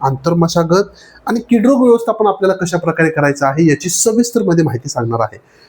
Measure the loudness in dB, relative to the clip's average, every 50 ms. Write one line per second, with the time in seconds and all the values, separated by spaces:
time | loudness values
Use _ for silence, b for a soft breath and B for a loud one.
0 | -2 -4 -4 -2 -2 0 2 2 2 2 2 0 0 2 2 0 0 -2 B B
1 | B B B B B -4 -4 -4 -2 0 0 2 4 4 4 4 4 4 4 2
2 | 0 -4 -2 -2 0 -2 0 0 0 -2 0 -2 -4 -4 -4 -2 -2 -2 -2 0
3 | 0 0 0 0 0 0 0 0 -2 -2 0 2 2 2 2 0 -2 -6 -2 0
4 | 0 0 2 0 0 0 0 -2 0 0 0 2 0 0 -2 -6 -8 -8 -6 -6
5 | -4 -4 -2 -2 -4 -4 -6 -14 b b b b b